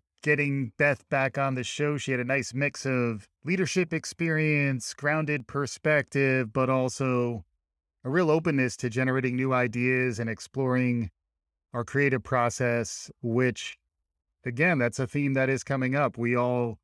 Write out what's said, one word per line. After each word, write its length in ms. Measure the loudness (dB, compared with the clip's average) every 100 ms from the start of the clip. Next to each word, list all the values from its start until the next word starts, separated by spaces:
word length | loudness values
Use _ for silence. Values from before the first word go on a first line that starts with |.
| -14 _
getting 520 | 0 2 2 -2 -4 0
Beth 300 | 2 2 -2
back 280 | -2 0 0
on 180 | -2 -2
the 80 |
show. 340 | -6 -4 -2 -2
She 140 | -2
had 80 | -2
a 60 | 0
nice 280 | -2 -2
mix 320 | -2 -4 -4 -2
of 400 | 0 0 -4 -10 _ -4
leadership 480 | 0 0 0 -2
experience, 1000 | -2 -6 -4 -2 0 2 2 2 -2 -6
grounded 540 | -6 -2 -2 0 -4 -4
perspective, 1040 | -6 -6 -2 2 2 2 2 2 2 0
but 180 | 0 2
also 760 | 2 0 -2 0 0 0 -4 -10 _ _ _ _ _
a 60 | -2
real 200 | 2 4
openness 460 | 4 4 2 2 0
to 120 | -4
generating 460 | 0 0 2 0 0
new 180 | 0
ideas 640 | 2 0 0 2 2 0 -2
and 100 | -4
exploring 800 | -6 -8 -2 0 2 2 0 -2 -8 _ _ _ _ _
our 100 | -6
creative 400 | -2 2 2 2
process, 840 | 0 2 2 0 0 0 -2 -8 -14 -10
which, 560 | -2 2 2 0 -8 -14 _ _ _ _ _ _ -8
again, 320 | 0 2 4
that's 220 | 0 0
a 80 | -4
theme 260 | -2 0
that 160 | 2 0
is 140 | 0
coming 320 | -2 -2 0 0
up. 220 | 0 0
We 180 | 0 2
all 420 | 2 0 -2 -4